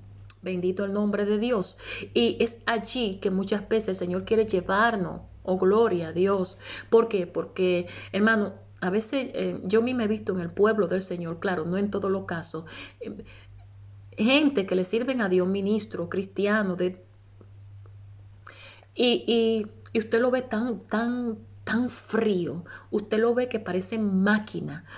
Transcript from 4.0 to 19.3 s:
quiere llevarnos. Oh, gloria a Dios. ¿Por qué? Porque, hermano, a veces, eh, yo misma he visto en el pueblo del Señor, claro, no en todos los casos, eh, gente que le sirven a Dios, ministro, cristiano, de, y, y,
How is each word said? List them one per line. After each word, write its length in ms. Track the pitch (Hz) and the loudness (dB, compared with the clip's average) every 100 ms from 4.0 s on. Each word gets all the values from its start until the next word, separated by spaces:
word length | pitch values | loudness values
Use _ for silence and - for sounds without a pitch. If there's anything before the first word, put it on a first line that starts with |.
| 180 180 | -2 -4
quiere 220 | 190 220 214 | 0 2 2
llevarnos. 760 | 185 175 196 233 214 170 - - - - | 0 2 2 2 2 -2 -6 -14 -10 -4
Oh, 120 | 185 | 2
gloria 500 | 185 214 226 180 165 | 4 6 4 2 -2
a 40 | |
Dios. 460 | 165 190 196 180 - - - - | 0 2 2 0 -6 -12 -14 4
¿Por 200 | 226 220 | 4 4
qué? 180 | 202 170 | 0 -2
Porque, 600 | 165 170 - 185 175 175 - - | -4 -6 0 2 2 -2 -10 -6
hermano, 420 | 190 220 220 202 - - - | 2 4 4 0 -6 -16 -6
a 80 | 185 | -2
veces, 420 | 202 214 277 247 | 0 0 -2 -2
eh, 260 | - 185 180 | -2 -4 -4
yo 200 | 185 214 | 0 2
misma 220 | 233 254 | 2 0
he 40 | 208 | 0
visto 240 | 214 208 | -2 -2
en 80 | 185 | -4
el 100 | 170 | -4
pueblo 360 | 175 208 214 170 | 2 4 4 2
del 160 | 185 | 0
Señor, 360 | 190 175 170 165 | -2 -6 -6 -4
claro, 280 | 196 170 165 | -2 -2 -2
no 100 | 190 | 0
en 140 | 202 | 0
todos 200 | 202 196 | -2 -2
los 140 | 190 | -2
casos, 400 | 190 170 156 160 170 - - - | -4 -6 -6 -10 -12 -14 -16 -14
eh, 120 | 214 208 - - - - - - - - - - | -14 -12 -16 -20 -20 -20 -20 -20 -20 -20 -10 0
gente 480 | 214 285 294 233 | 4 6 4 2
que 100 | 190 | 2
le 120 | 185 185 | 0 2
sirven 340 | 226 247 254 | 0 0 0
a 80 | 196 | 2
Dios, 180 | 180 180 | 2 2
ministro, 640 | 196 196 214 - 165 170 | 0 0 0 -2 -6 -4
cristiano, 680 | 185 190 - 202 220 190 175 | -4 -4 -2 0 2 0 0
de, 280 | 180 185 - - - - - - - - - - - - - - - - - - - | -2 -4 -14 -20 -20 -20 -20 -20 -20 -20 -20 -20 -20 -20 -20 -20 -20 -20 -20 -20 -10
y, 280 | - 240 240 | 0 2 2
y, 400 | - | 2